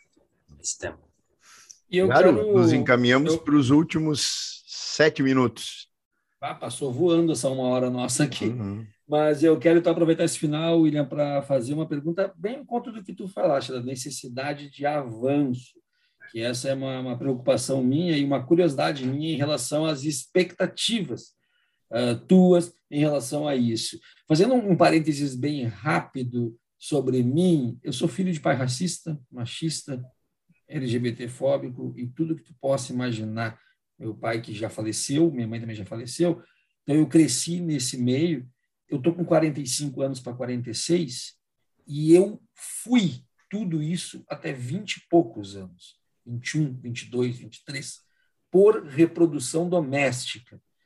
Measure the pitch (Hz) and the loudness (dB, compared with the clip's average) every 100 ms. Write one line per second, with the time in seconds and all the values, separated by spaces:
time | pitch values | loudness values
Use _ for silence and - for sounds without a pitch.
0 | _ _ _ _ _ 73 - - 87 78 | _ _ _ _ _ -12 -10 -8 -10 -12
1 | _ _ _ _ _ - - _ _ 180 | _ _ _ _ _ -20 -20 _ _ 0
2 | 190 139 185 - - - - - 127 123 | 4 6 8 6 4 6 6 4 4 4
3 | 123 131 151 160 - 147 127 147 165 160 | 6 4 4 0 2 4 6 4 4 0
4 | 156 147 - - - - - - - - | -2 -2 -2 -4 -8 -12 -16 -14 -4 2
5 | 156 156 135 131 123 - - - - _ | 4 4 2 4 2 0 -12 -14 -18 _
6 | _ _ _ _ 143 - 127 - 143 123 | _ _ _ _ -12 -10 -10 -6 -4 0
7 | 175 165 165 135 135 131 127 127 127 123 | 2 4 2 0 -2 0 0 0 0 -2
8 | 123 - 147 - 104 123 101 101 110 _ | -2 0 0 0 -4 -4 -6 -8 -12 _
9 | - 147 151 143 160 151 165 170 170 165 | -2 2 2 4 4 4 4 4 4 2
10 | 165 160 165 - 160 151 165 165 156 147 | 2 2 0 -2 -2 -2 2 4 4 2
11 | 131 147 143 143 135 135 120 147 160 147 | -2 -2 -2 -2 0 -2 -2 -4 -4 -4
12 | 151 170 190 165 196 269 269 240 240 220 | -4 -2 -4 -4 -8 -8 -6 -6 -6 -12
13 | 190 180 190 - - 139 127 127 123 135 | -14 -12 -10 -2 0 0 -2 -6 -6 -8
14 | - - 135 123 143 143 143 - 143 151 | -10 -12 -10 -8 -6 -8 -12 -6 -4 -2
15 | 123 110 131 143 139 127 - _ _ _ | -6 -4 0 2 0 -2 -10 _ _ _
16 | _ _ - 117 120 123 135 135 135 131 | _ _ -14 -6 -6 -4 -4 -4 -6 -6
17 | 127 127 135 123 - 123 - 135 127 143 | -6 -4 -4 -2 0 0 0 0 2 2
18 | 180 147 139 135 127 170 170 135 147 139 | 2 0 0 -2 2 4 4 2 -2 -2
19 | 127 139 160 143 143 143 - 147 160 143 | -4 -4 -4 -2 -2 -4 -2 -2 -2 -2
20 | 147 147 - 180 180 - 180 - - 226 | -4 -6 -2 0 0 -2 -4 -2 -2 -2
21 | 156 113 - _ _ _ _ _ - 117 | -4 -10 -14 _ _ _ _ _ -8 -2
22 | 123 120 - 185 180 175 170 - - 147 | 0 0 6 8 8 6 2 -8 -6 0
23 | 151 143 127 147 151 131 120 110 - - | 0 0 -2 -4 -2 0 0 -2 -6 -12
24 | - _ - 156 220 254 208 165 165 160 | -18 _ 2 4 4 2 2 4 6 4
25 | 151 139 143 127 143 147 117 98 123 170 | 2 -2 -4 -4 -4 -4 -6 -6 -4 -4
26 | - 139 127 120 117 - _ _ - 147 | -4 -8 -6 -4 -6 -8 _ _ -4 -2
27 | 131 127 120 151 185 160 120 120 - 135 | 0 0 2 2 4 2 0 -6 -8 -4
28 | 170 - 185 156 160 123 131 123 180 - | -4 -2 -4 -2 0 0 -2 -2 -4 -6
29 | - 147 _ 123 117 - 160 - - 127 | -10 -10 _ -12 -12 -6 -6 -6 -8 -12
30 | 123 _ _ _ _ _ - 151 127 120 | -12 _ _ _ _ _ -12 -6 -2 -2
31 | 123 117 123 - 135 139 135 127 127 127 | -2 -6 -10 -4 -2 -2 -4 -10 -12 -10
32 | 123 - 165 160 - _ 135 135 - 123 | -8 -6 -4 -6 -12 _ -2 -2 -2 -4
33 | 127 110 110 110 113 117 _ _ _ - | -4 -4 -6 -6 -6 -8 _ _ _ -14
34 | 110 104 117 113 117 104 110 - 110 110 | -12 -8 -4 -4 -6 -8 -8 -6 -6 -6
35 | - 143 170 127 110 117 117 107 95 113 | -2 2 2 0 -4 -6 -10 -10 -10 -12
36 | 123 - 175 160 - _ _ _ - 147 | -8 -2 0 -2 -8 _ _ _ 0 2
37 | 147 165 143 - 165 175 170 147 123 131 | 4 4 4 2 -4 -4 -2 -2 -4 -2
38 | 123 131 175 139 - _ _ _ _ 139 | 0 2 0 -2 -8 _ _ _ _ -2
39 | 165 175 170 160 156 147 131 - 147 127 | -2 -2 2 2 2 -2 -6 -4 -6 -4
40 | 135 127 123 123 123 123 120 110 - 175 | -4 -6 -10 -8 -6 -6 -6 -6 -2 -2
41 | 147 - - - _ _ _ _ - 143 | -2 -8 -14 -18 _ _ _ _ -10 -2
42 | 156 175 202 - _ _ - - 220 247 | 6 6 6 -2 _ _ -16 -12 0 2
43 | 175 123 _ _ _ 208 190 160 151 175 | 2 -2 _ _ _ -8 -4 -4 -4 -6
44 | - - - - 160 135 123 180 202 - | -8 -14 -14 -10 -10 -8 -8 -8 -8 -12
45 | _ 170 - 110 98 98 92 - - _ | _ 2 2 -4 -14 -14 -16 -20 -20 _
46 | _ _ 117 120 - 151 147 127 120 120 | _ _ -12 -10 -4 -2 -2 -4 -10 -10
47 | 110 123 123 123 113 - - 135 - - | -6 -2 -2 -4 -14 -20 -12 -12 -12 -16
48 | _ _ _ _ _ 180 202 - 156 139 | _ _ _ _ _ 6 6 6 0 2
49 | 165 175 165 143 123 160 175 175 139 139 | 2 4 2 2 -4 -2 0 0 0 0
50 | 135 123 - 110 - - _ _ | 0 0 -8 -12 -16 -20 _ _